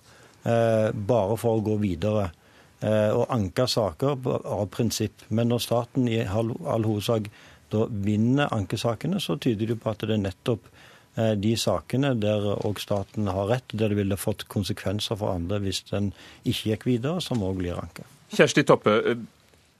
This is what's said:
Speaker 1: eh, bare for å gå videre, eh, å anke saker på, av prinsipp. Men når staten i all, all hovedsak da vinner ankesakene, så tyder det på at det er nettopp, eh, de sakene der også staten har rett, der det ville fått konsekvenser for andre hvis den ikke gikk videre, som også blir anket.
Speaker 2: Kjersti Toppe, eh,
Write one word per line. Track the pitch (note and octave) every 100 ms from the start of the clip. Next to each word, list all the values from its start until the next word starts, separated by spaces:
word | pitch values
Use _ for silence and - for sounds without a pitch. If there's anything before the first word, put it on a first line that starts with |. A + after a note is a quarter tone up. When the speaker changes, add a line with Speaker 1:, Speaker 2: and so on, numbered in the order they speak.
| - - - _ A#2
Speaker 1:
eh, | A#2 A2+ A2 A2
bare | A2 G2 A#2+ G2 A2+
for | A#2 A2+
å | G#2
gå | G#2+
videre, | G#2 D#2+ G#2 G#2+ F#2+ - _ - - -
eh, | G#2+ G#2+ G#2+ A#2+
å | A#2+
anke | B2+ F#2 - B2+
saker | B2+ G2 D#2+ C3+ C#3
på, | B2 A#2+ D3
av | G2+ G2+
prinsipp. | - A2+ - G#2+ - -
Men | G#2+ A#2
når | A#2+ -
staten | A#2+ A#2 C3+ B2
i | A2+ A2+
all, | G#2+ A#2 D3+ D3
all | A2+ A2
hovedsak | G#2 G2+ A2+ G#2 - - - -
da | G#2+ A2+
vinner | G#2 G2+ G#2 A#2 C#3 C#3+ A2+
ankesakene, | F#2 A2+ A#2+ A2+ D#3 G3
så | - D#3+
tyder | C3+ G#2 A2+
det | A2+
på | A#2
at | G#2+
det | G#2+ A2
er |
nettopp, | F#2+ - - A2+ - - - - _ -
eh, | A2 G#2
de | G#2+ A2
sakene | A2+ F2 - B2+ C#3+ A#2+
der | G#2 G#2+ G2+ G2+
også | G#2+ G2+ -
staten | G2+ G2 G#2+ G2+
har | F#2 G2+
rett, | B2 -
der | G#2+ A2
det | G#2
ville | G2 G2
fått | A2+ G#2 -
konsekvenser | G#2+ G2 G#2 F#2+ G2+ - G2
for | G#2+ F#2
andre | F2 G2+
hvis | G2 - -
den | G2+ G2+ - - -
ikke | B2+ - G#2+
gikk | G#2+ B2+
videre, | A#2+ C3+ F3+
som | - A#2+
også | F#2+ F#2+
blir | F2 F2+
anket. | F2+ - - - -
Speaker 2:
Kjersti | G#3+ D3+ D#3 D3
Toppe, | C3+ A2+ A2 -
eh, | A#2+ G#2+ _ _ _ _